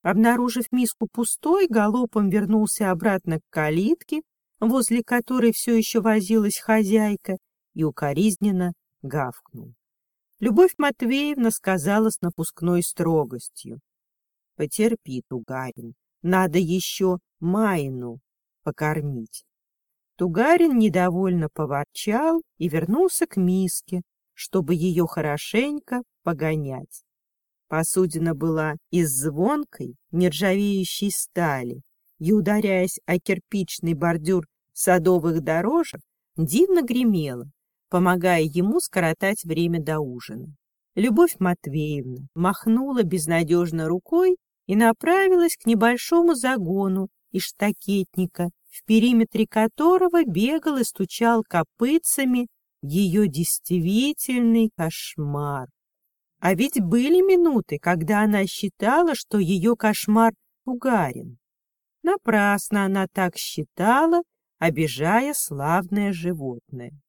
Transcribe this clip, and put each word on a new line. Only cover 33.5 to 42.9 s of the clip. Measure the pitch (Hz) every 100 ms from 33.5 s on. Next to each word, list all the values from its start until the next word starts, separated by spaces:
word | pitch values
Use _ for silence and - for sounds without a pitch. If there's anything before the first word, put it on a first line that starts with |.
| 202 180 - 170
бордюр | 156 170 165 156 185 160 _ _
садовых | - - 180 165 180 160 165
дорожек, | 147 160 196 330 320 151 _ _ _ -
дивно | 160 190 381 349
гремела, | 254 247 240 190 147 123 - _ _ _ _
помогая | 180 190 185 180 170
ему | 156 160 190 339
скоротать | - 190 165 160 196 208
время | 170 160 170 170
до | 151 156
ужина. | 139 123 - 110 139 143 _ _ _
Любовь | - 233 220 349 -
Матвеевна | 185 175 - 151 151 143 127 127 139
махнула | 165 180 202 226 226 269